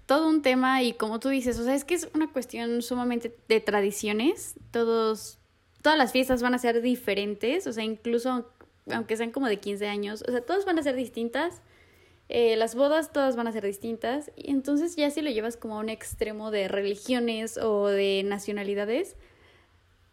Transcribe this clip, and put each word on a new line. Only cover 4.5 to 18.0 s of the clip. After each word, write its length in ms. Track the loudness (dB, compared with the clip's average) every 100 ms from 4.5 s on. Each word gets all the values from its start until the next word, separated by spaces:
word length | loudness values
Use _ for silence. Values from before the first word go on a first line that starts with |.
| -16 -6
todos, 680 | 0 2 2 2 0 -6 -18 _ _ _ _
todas 160 | 4 6
las 160 | 6
fiestas 300 | 4 2 2
van 100 | 2
a 60 | 2
ser 240 | 2 2
diferentes, 840 | 2 0 0 -2 -2 -2 -2 -2 -2
o 60 |
sea, 100 | -4
incluso 680 | -4 -4 -2 0 0 -2 -4 -12 -20 _ -6
aunque 240 | -4 -2 -2
sean 140 | -2
como 160 | -2 0
de 100 | 0
quince 280 | -4 -4 -4
años, 340 | -4 -4 -6 -4
o 20 |
sea, 120 | -4
todas 240 | 0 0 2
van 120 | 0
a 40 |
ser 140 | 0 -2
distintas, 680 | -4 -4 -4 -2 -4 -6 -16 _ _ _ _ _ -4
eh, 280 | 2 4 4
las 180 | 0
bodas 380 | 2 2 2 0
todas 240 | 0 2 2
van 100 | -2
a 60 |
ser 120 | -2
distintas, 680 | -4 -4 -6 -4 -2 -2 -6 -10
y 140 | -2
entonces 460 | -2 2 2 0 0
ya 140 | 0
si 120 | 0
lo 80 | -2
llevas 260 | -2 -4 -6
como 200 | -8 -6
a 40 |
un 80 | -6
extremo 600 | -8 -10 -6 -6 -6 -4
de 180 | -2 0
religiones 880 | 0 -2 -2 -2 0 0 -2 -4 -4
o 300 | 0 2 2
de 360 | 2